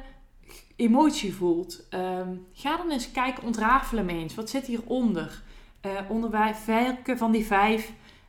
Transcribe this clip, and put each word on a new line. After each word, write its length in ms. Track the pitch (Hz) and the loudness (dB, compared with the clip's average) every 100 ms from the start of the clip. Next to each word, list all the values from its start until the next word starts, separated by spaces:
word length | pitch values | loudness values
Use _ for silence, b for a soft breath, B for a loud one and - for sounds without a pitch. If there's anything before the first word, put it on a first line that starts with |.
| - - - - - B B - | -10 -20 -20 -20 -20 B B 0
emotie 580 | 233 247 302 - 196 | 4 6 6 4 -4
voelt, 540 | - 175 170 185 - - | 0 2 0 -2 -10 -10
ehm, 460 | 185 185 185 185 185 - | -6 -4 -4 -6 -8 -12
ga 240 | - 277 339 | -8 -4 -2
dan 140 | 339 | -2
eens 200 | 269 - | -4 -4
kijken, 320 | 269 262 262 | -4 -2 -2
ontrafel 540 | 233 214 220 262 - 220 | -4 0 2 2 2 -2
hem 120 | 180 | -2
eens. 260 | 165 160 - | -2 -6 -8
Wat 140 | 220 | -6
zit 160 | 269 269 | -4 -4
hieronder? 800 | 226 - 254 233 175 151 - - b b b | -4 -2 2 2 0 -4 -10 -18 b b b
Eh, 100 | 196 196 196 | -8 -6 -4
onder 200 | 226 226 | -2 0
wij-, 260 | 214 220 214 - | 2 2 0 0
welke 520 | 226 254 247 - 240 | 2 2 0 -2 0
van 140 | 226 | 2
die 140 | 220 214 | 2 4
vijf, 460 | 196 214 220 - - B B | 4 4 2 -2 -14 B B